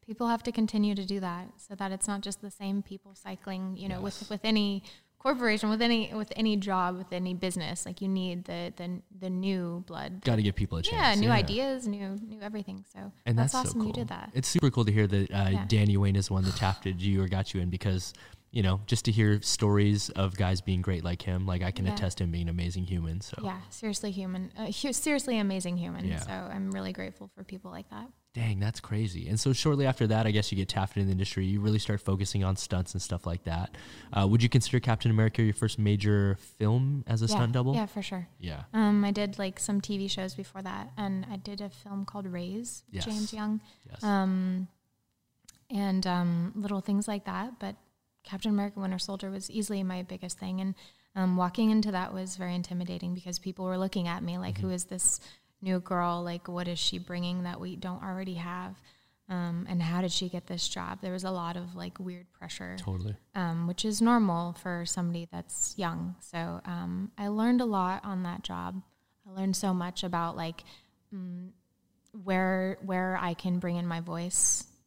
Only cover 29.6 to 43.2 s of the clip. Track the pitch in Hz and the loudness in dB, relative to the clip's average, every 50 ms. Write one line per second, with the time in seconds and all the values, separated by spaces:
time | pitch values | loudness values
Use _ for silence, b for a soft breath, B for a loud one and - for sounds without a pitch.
29.6 | - 160 147 139 139 131 127 - 120 107 110 110 113 110 104 104 101 - - 95 | 4 2 4 4 4 2 4 4 4 4 4 4 4 4 4 2 2 2 0 0
30.6 | 95 - - - 95 95 - 104 98 95 95 92 98 - - - 95 92 98 104 | 0 0 2 0 0 0 0 0 2 2 2 2 2 0 0 0 2 2 2 2
31.6 | 101 107 107 110 - - 104 101 - - 95 92 98 95 - 101 98 92 95 - | 4 4 2 2 2 0 -2 -2 2 0 0 2 2 0 2 2 2 2 2 0
32.6 | - - - 92 90 - - 92 - - 92 85 - 87 85 87 _ 85 82 82 | -2 -2 0 0 0 -2 -4 -6 -4 -4 -4 -4 -2 -4 -4 -4 _ -2 -2 -2
33.6 | 92 - B B B B B B B B - 101 98 98 104 117 113 120 - 131 | -2 -4 B B B B B B B B 2 4 6 6 6 6 6 6 6 4
34.6 | - - - 123 - - 113 110 - 120 110 107 110 110 - - 117 107 101 - | 4 4 2 2 4 4 2 4 4 4 6 6 6 4 4 4 4 4 4 2
35.6 | - 110 - - 107 104 104 98 101 107 104 101 101 98 98 - - - - _ | 0 -2 0 2 4 4 4 4 6 4 6 6 6 4 2 0 -4 -16 -6 _
36.6 | 107 104 110 123 131 135 143 139 120 - 113 110 113 113 107 101 120 113 120 127 | 2 4 4 4 4 2 0 -2 0 0 2 2 4 4 4 4 4 4 4 2
37.6 | 123 131 135 233 214 196 - 208 190 - 196 185 175 - - _ - 175 156 143 | 2 4 2 2 0 0 -4 -6 -6 -4 -6 -6 -8 -10 -12 _ -6 -6 -6 -6
38.6 | - - - 220 220 208 208 208 202 202 208 208 208 202 196 - 202 190 190 - | -10 -4 2 4 4 6 6 6 4 4 2 0 0 -2 -2 -4 -4 -4 -4 -4
39.6 | - - 208 202 196 - 208 196 196 196 - - 190 190 190 - 196 - - 190 | -4 0 0 0 0 0 -2 -2 -2 -2 -2 -2 -4 -6 -6 -8 -12 -10 -10 -10
40.6 | 196 190 190 202 202 226 - - 208 196 196 190 190 240 214 190 196 208 202 196 | -8 -8 -8 -8 -8 -10 -6 -4 -2 -2 -2 -2 -4 -4 -8 -10 -8 -10 -10 -8
41.6 | 202 202 196 - - 208 202 196 196 - - 208 196 190 180 175 175 175 190 214 | -8 -10 -10 -14 -14 -8 -6 -6 -6 -6 -8 -8 -8 -6 -6 -6 -6 -6 -6 -6
42.6 | 240 240 - - _ _ - 190 175 226 214 214 | -8 -8 -12 -14 _ _ -8 -6 -4 -4 -4 -4